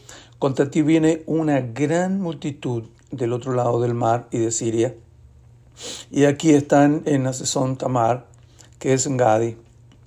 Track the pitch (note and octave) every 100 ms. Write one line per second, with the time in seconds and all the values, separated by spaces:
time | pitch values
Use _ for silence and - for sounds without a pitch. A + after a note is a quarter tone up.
0 | - - - - C#3+ C3+ C#3+ E3+ D3+ D#3+
1 | D#3 D#3+ - D#3 D#3 C#3 B2 A2+ D3 E3
2 | F#3 G3 F3 D3 D#3 - C3+ A#2+ A2+ -
3 | _ C3+ A#2+ A#2+ B2 B2 A#2+ A#2+ B2 A#2+
4 | A#2 A#2 - - A2+ A#2 A#2 A2+ A#2+ -
5 | - - - - - - - - - -
6 | - - C#3+ C#3+ D#3+ D3 C#3+ D3 C#3+ D3+
7 | D#3+ C#3+ B2+ B2+ C3+ C#3+ C3 C3 C3+ B2+
8 | A2+ B2 - - - - - - C#3 C3
9 | D3 B2+ B2 A2 A#2 A#2 - _ - _